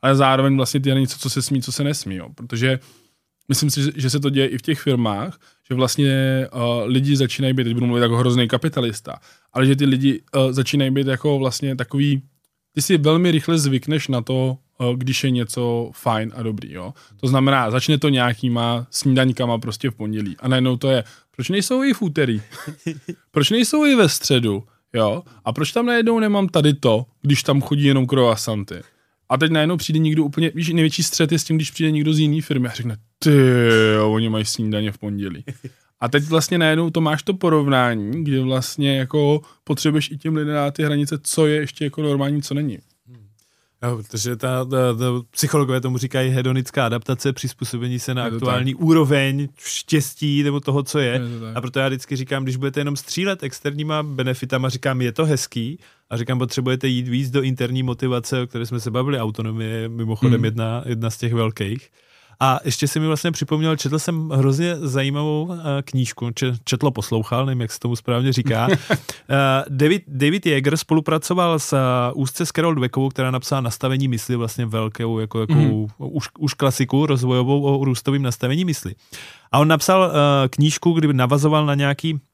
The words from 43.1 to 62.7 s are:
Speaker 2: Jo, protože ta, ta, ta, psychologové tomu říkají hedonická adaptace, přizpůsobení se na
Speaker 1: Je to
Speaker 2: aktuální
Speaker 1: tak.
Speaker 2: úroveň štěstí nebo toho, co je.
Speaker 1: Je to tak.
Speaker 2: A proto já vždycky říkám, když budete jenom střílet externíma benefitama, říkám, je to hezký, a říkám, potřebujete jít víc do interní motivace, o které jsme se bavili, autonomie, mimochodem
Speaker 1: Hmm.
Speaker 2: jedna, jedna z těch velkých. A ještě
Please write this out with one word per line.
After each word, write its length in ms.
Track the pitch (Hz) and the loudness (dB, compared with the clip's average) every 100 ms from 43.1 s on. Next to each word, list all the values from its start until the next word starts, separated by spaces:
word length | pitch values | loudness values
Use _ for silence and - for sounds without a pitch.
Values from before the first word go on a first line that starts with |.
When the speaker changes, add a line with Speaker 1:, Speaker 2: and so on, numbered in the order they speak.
| 120 104 107 _ _ _ _ | -20 -20 _ _ _ _ _
Speaker 2:
Jo, 140 | 120 120 | -6 -6
protože 340 | 104 113 107 117 | -6 -8 -6 -4
ta, 280 | 127 127 | -2 -2
ta, 300 | 127 131 127 | -2 2 2
ta, 100 | 113 127 123 120 | 2 -2 -2 -6
psychologové 500 | - 147 156 135 131 | -4 0 2 2 0
tomu 180 | 131 127 | -2 -4
říkají 320 | 127 135 131 | -2 0 0
hedonická 560 | 131 127 131 127 - 120 | 0 0 0 -2 0 0
adaptace, 460 | 117 - 131 143 | 0 -2 -2 -2
přizpůsobení 680 | 131 127 - 123 120 123 123 | -2 -6 -8 -8 -6 -6 -6
se 160 | 123 | -4
na 100 | 127 | -4
Speaker 1:
Je 60 | 117 | -4
to 60 | 113 | -4
Speaker 2:
aktuální 360 | 127 123 127 | -2 0 -2
Speaker 1:
tak. 80 | 131 | 0
Speaker 2:
úroveň 680 | 160 160 143 143 135 139 139 _ | 4 4 6 4 2 0 -4 _
štěstí 840 | - - - 156 143 - 151 143 | -10 -10 0 0 0 -4 0 2
nebo 180 | 143 143 | 0 0
toho, 220 | 139 139 | 0 -2
co 160 | 131 151 | 0 0
je. 140 | 131 | 0
Speaker 1:
Je 260 | 123 120 120 | 0 -4 -10
to 60 | 110 | -8
tak. 100 | 113 | -8
Speaker 2:
A 40 | |
proto 180 | 123 135 | -4 -2
já 100 | 135 | -2
vždycky 280 | 131 - 135 | -2 -6 -8
říkám, 260 | 127 139 | -4 -4
když 140 | 135 127 | -4 -4
budete 240 | 139 135 | -4 -4
jenom 160 | 143 143 | -4 -6
střílet 460 | - - 190 190 | -6 -4 -4 -4
externíma 600 | 139 - 147 147 151 151 | -8 -6 -6 -4 -4 -4
benefitama, 640 | 151 131 127 127 131 131 131 | -4 -4 -2 -2 -2 -2 -2
říkám, 320 | 127 139 131 | -2 -2 -2
je 100 | 123 | -2
to 120 | 113 160 | 0 0
hezký, 520 | 135 - - 113 160 - _ _ | 0 -2 -6 -8 -10 -18 _ _
a 60 | 113 | -8
říkám, 220 | 117 127 | -4 -2
potřebujete 500 | 123 - 127 127 135 | -2 -2 -2 0 0
jít 200 | 123 123 | -2 0
víc 220 | 123 135 | -2 0
do 120 | 135 | 0
interní 400 | 131 127 120 131 | 0 -2 -2 -2
motivace, 600 | 127 117 131 123 117 131 | -2 -2 -2 -2 -2 -4
o 40 | 123 | -4
které 200 | 120 113 | -6 -6
jsme 140 | 120 | -6
se 100 | 113 | -4
bavili, 280 | 113 131 139 | -2 -2 -2
autonomie, 680 | 110 107 110 110 110 113 113 | -2 -4 -6 -4 -6 -6 -6
mimochodem 460 | 117 113 110 127 120 | -6 -4 0 2 4
Speaker 1:
Hmm. 60 | |
Speaker 2:
jedna, 380 | 110 113 113 117 120 | 2 -2 -4 -4 -6
jedna 240 | 117 113 | -4 -4
z 60 | 107 | -4
těch 180 | 120 | -2
velkých. 540 | 117 113 110 98 120 - _ _ _ _ _ | 0 -2 -2 -6 -6 -10 _ _ _ _ _
A 200 | 135 135 | 2 2
ještě 240 | - | -2